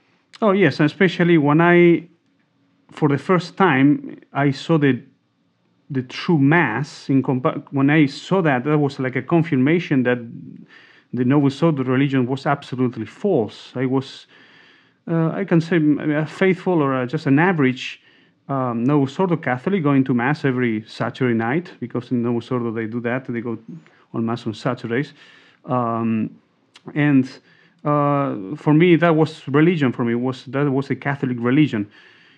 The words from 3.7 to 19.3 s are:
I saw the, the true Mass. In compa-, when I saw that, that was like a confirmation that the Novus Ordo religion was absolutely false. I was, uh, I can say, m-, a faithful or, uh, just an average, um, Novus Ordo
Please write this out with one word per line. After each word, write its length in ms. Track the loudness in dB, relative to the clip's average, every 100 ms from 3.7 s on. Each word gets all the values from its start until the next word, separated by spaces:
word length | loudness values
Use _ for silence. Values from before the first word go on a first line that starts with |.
| 4 4 2 -4 -18 _
I 180 | -2 -2
saw 260 | -2 -2 2
the, 240 | 2 0 -4 _ _ _ _ _ _ _ _
the 140 | -8
true 340 | -8 -8 -2 2
Mass. 720 | 4 4 2 0 -8 -12 -2
In 140 | 0
compa-, 420 | 0 -2 -2 -6 -6
when 180 | 0 2
I 160 | 4 2
saw 380 | -2 -2 0
that, 220 | 2 0 0
that 120 | 0
was 220 | 0 -2
like 160 | -4 -4
a 80 |
confirmation 800 | 0 0 2 0 2 0 0 0
that 160 | 0 -2 -4 -16 -18 -20 -20 -20 _ _ _
the 140 | -4 0
Novus 380 | 2 2 0
Ordo 200 | 0 0 0
religion 420 | 0 0 0 -2
was 180 | -4 -2
absolutely 640 | -4 -6 -4 -4 -4 -10
false. 640 | -6 -2 0 -2 -8 -14 -6
I 120 | -2
was, 400 | -2 -4 -14 -20 _ -20 _ _ _ _ _ -6
uh, 200 | -2 -2
I 160 | -4 0
can 140 | 0
say, 180 | 2 0
m-, 340 | 2 0 -2
a 120 | -2 -4
faithful 560 | -2 0 0 0 0
or, 100 | 0
uh, 140 | -2 -4
just 180 | -4 2
an 140 | 4
average, 600 | 4 4 0 0 -8 -16 _ _ _ _ -8
um, 360 | -4 -4 -2
Novus 340 | 0 2 0 0
Ordo 200 | -2